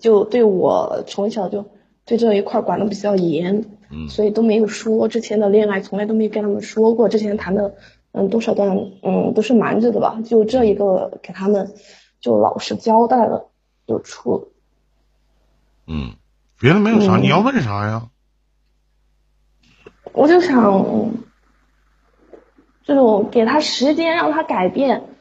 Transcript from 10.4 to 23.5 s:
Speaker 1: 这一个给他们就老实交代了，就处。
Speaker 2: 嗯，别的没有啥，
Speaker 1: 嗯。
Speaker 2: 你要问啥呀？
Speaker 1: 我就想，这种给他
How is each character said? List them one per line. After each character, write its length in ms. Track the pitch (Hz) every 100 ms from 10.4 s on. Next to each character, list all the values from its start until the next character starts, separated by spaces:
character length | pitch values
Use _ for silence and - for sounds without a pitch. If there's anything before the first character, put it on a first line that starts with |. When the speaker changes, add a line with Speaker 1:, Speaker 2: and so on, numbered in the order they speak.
Speaker 1:
这 200 | 214 254
一 100 | 220
个 460 | 196 202 185 - -
给 100 | -
他 140 | 180 190
们 260 | 202 - - _ - _ _
就 200 | - 110
老 180 | - -
实 160 | -
交 320 | 214 233 220 233
代 180 | 254
了， 280 | 220 - - _ _ _ -
就 140 | 113
处。 500 | - - - - - _ _ _ _ _ _ _ _ _ _ _ _ _ -
Speaker 2:
嗯， 300 | 80 64 - _ _ _ -
别 140 | 123
的 80 | 196
没 100 | 208
有 100 | 220
啥， 180 | 196 127
Speaker 1:
嗯。 40 |
Speaker 2:
你 60 | 131
要 100 | 160
问 240 | 240 254
啥 240 | 120 101 104
呀？ 220 | 113 117 _ _ _ _ _ _ _ _ _ _ _ _ _ _ _ _ _ - _ -
Speaker 1:
我 140 | - 294
就 140 | 359
想， 720 | 359 254 208 190 - 226 - - - _ _ _ _ _ _ _ _ _ _ - _ _ _ _
这 140 | - 277
种 320 | 240 202 214
给 140 | 240
他 140 | 226